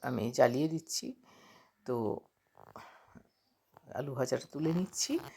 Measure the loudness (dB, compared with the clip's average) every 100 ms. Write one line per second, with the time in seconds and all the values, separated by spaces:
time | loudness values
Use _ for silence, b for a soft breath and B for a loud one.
0 | -4 -2 0 6 6 6 0 0 -4 -6
1 | -6 -10 -16 b b b b _ -2 0
2 | 0 -2 -6 _ _ -20 -20 -18 B B
3 | B B -20 _ _ _ _ -20 -12 -8
4 | -6 -2 -2 -2 -4 -4 0 0 -2 -4
5 | -2 -2 -4